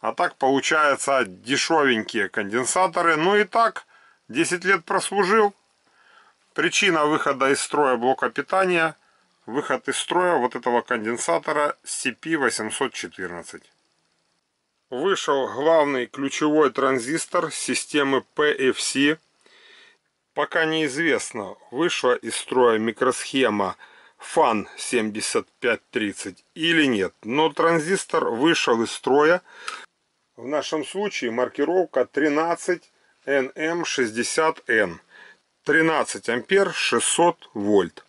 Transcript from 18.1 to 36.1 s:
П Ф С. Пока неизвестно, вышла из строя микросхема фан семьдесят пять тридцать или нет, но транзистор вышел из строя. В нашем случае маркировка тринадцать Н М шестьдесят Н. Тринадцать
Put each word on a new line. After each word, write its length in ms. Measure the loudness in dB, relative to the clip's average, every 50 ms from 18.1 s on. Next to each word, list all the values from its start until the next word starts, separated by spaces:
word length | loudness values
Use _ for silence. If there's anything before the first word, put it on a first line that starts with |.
| 0 0
П 320 | -2 _ _ 0 0 0 2 2 0 0
Ф 100 | 0 0
С. 380 | -4 -4 0 2 2 2 2 0 _ _ _ _ _ _ _ _ _ -20 -20 -20 -20 _ _ _ _ _ _ _ _ _ _
Пока 300 | -6 -4 -2 0 0 0
неизвестно, 920 | 0 0 0 -2 -2 -2 -2 0 2 2 0 0 -4 -8 -8 -10 -10 -12 _ -20 -12
вышла 440 | -4 -2 -2 -2 -2 0 0 0 0
из 220 | 0 -2 -8 -8 -8
строя 400 | -8 -2 2 4 6 6 4 4
микросхема 1000 | 0 -2 -2 0 0 0 0 -2 -6 -4 -2 0 0 2 0 0 -2 -4 -4 _ -16 -20 -20 -20 -20 -20 _ _
фан 520 | -18 -4 2 2 4 4 4 0 -2 -6 -12 -14
семьдесят 680 | -8 -2 -2 -2 -2 -2 -4 -6 -8 -2 -2 -2 -4 _ _ _
пять 220 | -2 -2 -2 -2 _ _
тридцать 560 | -6 -4 -4 -4 -6 -8 -12 -12 -14 _ _ _ _
или 320 | -4 -2 0 2 2 2
нет, 280 | 2 2 0 -2 -4 _ _ -10
но 260 | -6 -2 0 0 0
транзистор 800 | 0 0 2 2 2 2 0 0 -2 -4 -4 -2 -2 -2 -2 -2
вышел 520 | -2 0 2 2 2 2 2 0 2 0 0
из 80 | -2
строя. 500 | -4 -6 -2 2 4 4 6 4 2 2 _ _ -20 -16 -14 -14 -14 -14 -18 _ _ _ _ _ _ _ _ _ _ -16
В 100 | -10 -4
нашем 380 | -4 -4 -4 -2 -4 -6 -6
случае 460 | -6 -6 -6 -6 -4 -4 -4 -6 -4
маркировка 720 | -2 -2 -2 -2 0 -2 -2 0 2 0 0 0 0 -2 -2
тринадцать 840 | 0 _ 0 0 0 2 0 0 -2 -2 -4 -2 -4 -4 -4 _ _ _ _ _ _ _ _ _
Н 260 | -2 0 0 0 -2 -6
М 280 | -6 -4 -4 -4 -4 -4
шестьдесят 840 | -4 -2 -2 -2 -2 -2 -4 -4 -2 0 0 0 0 0 -2 -2 0
Н. 320 | 2 2 2 0 -2 -10 _ _ _ -20 -20 -20 -20 _ _ _ _ _ _
Тринадцать 640 | 0 2 2 4 2 2 0 -2 -2